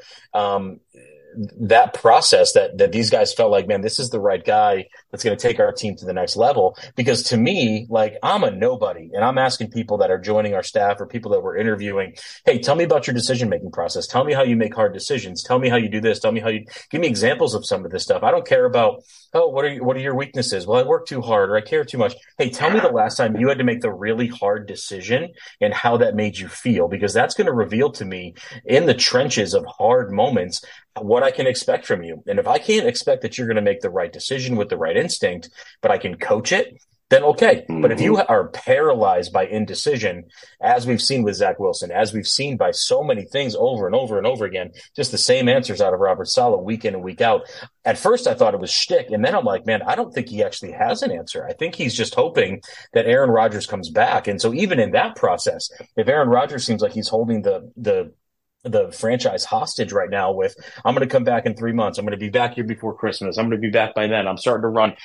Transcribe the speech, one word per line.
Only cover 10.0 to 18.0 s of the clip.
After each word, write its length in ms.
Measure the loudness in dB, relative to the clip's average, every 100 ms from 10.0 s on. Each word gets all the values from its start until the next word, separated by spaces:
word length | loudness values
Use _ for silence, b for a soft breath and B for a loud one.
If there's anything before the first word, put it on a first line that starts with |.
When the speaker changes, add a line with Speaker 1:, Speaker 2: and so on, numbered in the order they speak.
| 0
Speaker 1:
are 80 | 0
joining 340 | 0 0 0
our 80 | -2
staff 400 | -2 0 0 0
or 60 | -6
people 240 | -8 -2
that 100 | 0
we're 160 | 0 -2
interviewing, 560 | -2 -2 -4 -4 -6 -10 B B 0
"Hey, 140 | 2
tell 160 | 2 0
me 80 |
about 240 | 2 2 0
your 80 | -4
decision-making 560 | -2 -2 0 -2 -6
process. 340 | -6 -6 -6 -4
Tell 180 | -2
me 100 | 0
how 100 | 2
you 120 | 2 2
make 200 | 0 0
hard 180 | 0
decisions. 480 | 0 -4 -4 -6 -12
Tell 160 | -2 0
me 120 | 2
how 80 | 2
you 120 | 0
do 120 | 0
this. 180 | 0 0
Tell 120 | 0
me 80 | 0
how 100 | -2
you, 160 | -4 -8 B B
give 100 | -2
me 60 | -2
examples 480 | 2 0 2 0 -2
of 100 | -4
some 180 | -4
of 60 | -4
this 140 | -8